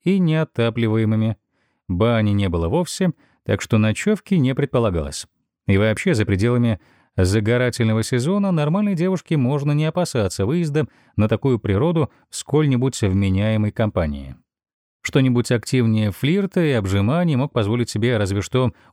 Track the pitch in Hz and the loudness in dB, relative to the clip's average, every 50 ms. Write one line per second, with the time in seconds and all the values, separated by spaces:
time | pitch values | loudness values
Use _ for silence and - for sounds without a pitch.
0 | - 175 196 196 180 160 156 156 160 - _ - 117 117 113 120 117 110 107 113 | -2 0 0 2 2 2 2 0 -2 -2 _ -2 -2 0 0 0 0 0 2 2
1 | 110 107 110 110 110 113 107 - _ _ _ _ _ _ _ _ _ - 90 85 | 2 2 2 0 0 -2 -2 -6 _ _ _ _ _ _ _ _ _ -4 -2 0
2 | 110 120 117 113 107 104 101 101 98 92 85 85 82 85 120 170 180 - - - | 2 2 2 2 2 2 2 0 0 0 0 0 -2 0 0 -2 -2 -4 -4 -2
3 | 190 180 - _ _ _ _ _ _ - - - - - 120 110 107 110 107 - | -2 -2 -2 _ _ _ _ _ _ -4 -2 -2 -2 0 0 2 2 2 0 -2
4 | - 208 214 - - - 196 170 127 131 135 139 143 - - 123 117 104 87 80 | -2 -2 -2 -2 -2 -2 0 0 2 0 0 -2 -2 -2 0 0 0 0 0 -2
5 | 73 69 67 - - - _ _ _ _ _ _ _ - 98 98 107 110 107 - | -4 -6 -8 -12 -14 -16 _ _ _ _ _ _ _ 0 2 2 2 2 0 0
6 | - 190 160 107 104 - 101 92 104 120 120 123 120 117 107 - _ _ _ _ | 0 0 0 0 0 0 0 0 0 0 2 2 0 0 -2 -4 _ _ _ _
7 | _ _ _ - 92 90 101 113 104 110 120 123 127 123 - - 117 110 110 113 | _ _ _ 0 2 2 2 0 0 2 0 0 0 0 -2 0 0 0 0 0
8 | 110 - 131 120 120 160 196 202 202 196 180 156 147 151 165 202 208 208 196 156 | -2 -2 -2 -2 0 0 -2 0 0 0 0 0 0 0 0 0 0 -2 -2 0
9 | 175 190 185 170 - - 165 147 123 123 147 143 143 147 147 151 156 156 - 180 | 0 0 -2 -2 -2 -2 0 0 0 0 0 0 0 0 0 0 0 -2 -2 -2
10 | 175 - - 123 104 - - - 98 104 156 175 170 151 139 156 143 - _ _ | -4 -2 0 -2 -2 -2 -2 -2 -2 0 0 0 -2 0 0 -2 -2 -4 _ _
11 | _ _ _ - 107 107 117 - - 139 123 107 - 98 95 101 135 170 160 165 | _ _ _ 0 0 2 0 0 0 0 0 0 0 0 0 0 2 0 0 0
12 | 143 - _ _ _ _ - - - - - 151 156 139 131 120 127 135 - - | -2 -4 _ _ _ _ -14 -14 -6 -2 0 2 2 2 2 0 0 -2 -2 0
13 | 117 98 92 95 101 95 92 95 104 110 110 107 104 104 - - 113 107 - 95 | 0 0 2 2 2 2 2 0 0 0 0 0 0 -2 -2 -2 -2 -2 0 -2
14 | 82 76 71 69 67 67 64 - _ _ _ _ _ _ _ _ _ _ _ _ | -2 -2 -4 -8 -10 -14 -16 -20 _ _ _ _ _ _ _ _ _ _ _ _
15 | - - - 143 131 131 120 123 120 - 123 113 - - - 131 120 113 110 110 | -8 -2 0 2 2 2 2 0 0 0 -2 -2 -2 -2 0 0 2 2 2 2
16 | 107 104 92 - - 139 175 202 196 190 - 185 170 151 135 113 98 92 101 98 | 0 -2 -2 -2 -2 -2 0 0 -2 -2 -2 0 0 0 0 0 0 0 0 0
17 | 98 110 147 175 180 165 143 123 139 147 - 123 104 101 117 123 117 - - 113 | 0 0 0 0 0 0 0 0 -2 -2 -2 -2 0 0 0 -2 -2 -2 -2 -2
18 | 107 127 123 104 104 95 98 104 95 - - 127 127 120 - _ _ _ | 0 0 0 0 0 0 -2 -2 -4 -2 0 0 0 0 -2 _ _ _